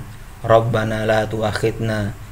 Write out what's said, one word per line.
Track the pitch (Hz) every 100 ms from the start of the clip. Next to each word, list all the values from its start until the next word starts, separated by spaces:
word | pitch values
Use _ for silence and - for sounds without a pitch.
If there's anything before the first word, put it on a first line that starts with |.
| - - - -
Rabbana | 113 113 117 117 110 110
la | 110 110 107
tuakhidna | 110 107 104 113 - 113 107 101 - -